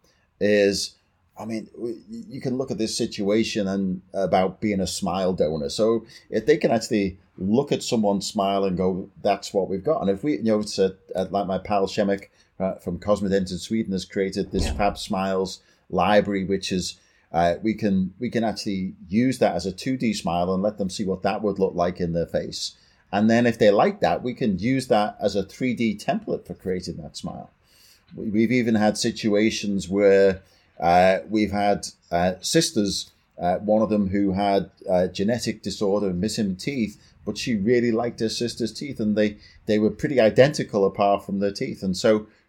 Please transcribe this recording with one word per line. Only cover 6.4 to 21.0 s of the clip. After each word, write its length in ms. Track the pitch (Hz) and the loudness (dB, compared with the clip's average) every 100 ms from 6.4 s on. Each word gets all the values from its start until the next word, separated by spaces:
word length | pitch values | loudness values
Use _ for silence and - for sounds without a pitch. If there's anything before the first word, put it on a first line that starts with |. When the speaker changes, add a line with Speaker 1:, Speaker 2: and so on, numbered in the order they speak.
| 151 | 2
Speaker 1:
they 100 | 160 | 2
can 140 | 165 | 2
actually 480 | 117 - 110 98 92 _ - | 0 0 0 0 -4 _ -8
look 340 | 92 113 - | 0 0 2
at 100 | 135 | -2
someone 380 | - 117 104 101 | -2 0 2 0
smile 440 | - 104 98 98 | -2 -2 0 2
and 120 | 98 90 | 0 0
go, 340 | 92 92 101 - | -2 -2 -8 -4
"That's 300 | 104 98 - | -2 -2 -2
what 160 | 101 87 | -2 -2
we've 160 | 92 | -2
got." 160 | 113 156 | -2 0
And 100 | 95 | 0
if 120 | 98 | -2
we, 160 | 151 147 | -2 -2
you 60 | |
know, 160 | 113 107 | 0 0
it's 180 | 104 - | 0 0
a, 180 | 95 - - | 0 -2 -10
a, 100 | 90 | -6
like 220 | 90 95 92 | -2 -2 -2
my 120 | 92 | -4
pal 280 | - 101 95 | -2 0 0
Shemek, 420 | - 98 98 - _ _ - | 0 0 -2 -6 _ _ -6
uh, 160 | 92 - | -6 -4
from 220 | - 85 | -8 -6
Cosmodent 520 | 98 101 101 98 92 | 0 0 2 0 -2
in 80 | 87 | -6
Sweden 340 | - 110 101 | -4 -4 -2
has 120 | 92 | -4
created 480 | - 104 95 101 92 | -4 -4 -2 -2 -4
this 140 | 95 - | -2 -2
Speaker 2:
Yeah. 80 | |
Speaker 1:
Fab 240 | - 101 - | 0 -2 -2
Smiles 640 | - 95 95 95 92 - _ _ - | -6 -4 -2 -2 -4 -6 _ _ -6
library, 540 | 92 90 107 98 101 | 0 4 4 4 0
which 280 | 92 98 - | -2 -2 -2
is, 240 | 92 87 - _ _ _ | -4 -4 -10 _ _ _
uh, 220 | 82 87 85 | 0 2 2
we 120 | 110 | -2
can, 400 | 104 107 95 92 - | -2 0 0 -2 -4
we 120 | 120 | -6
can 140 | 120 | -2
actually 500 | 113 92 110 95 95 - 87 | -2 -4 -6 -4 -6 -10 -4
use 300 | 104 131 127 | 0 0 2
that 160 | 107 | 0
as 120 | 85 92 | 0 -4
a 60 | |
two 240 | 92 139 131 | -6 -4 -2
D 160 | 120 | -2
smile 400 | 104 87 87 87 | -2 -2 -2 0
and 100 | 92 | 0
let 160 | 104 - | -2 -2
them 120 | 95 | -6
see 140 | - | -4